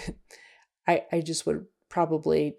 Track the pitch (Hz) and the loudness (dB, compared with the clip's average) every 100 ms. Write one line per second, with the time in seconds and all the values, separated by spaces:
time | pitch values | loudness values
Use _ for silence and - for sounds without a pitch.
0 | - - - - - - _ _ - 175 | -10 -12 -14 -20 -20 -20 _ _ 0 0
1 | - 170 160 160 - 151 - _ _ - | 2 -4 -2 -4 -2 -4 -6 _ _ -2
2 | 165 160 160 156 147 | 0 0 2 2 2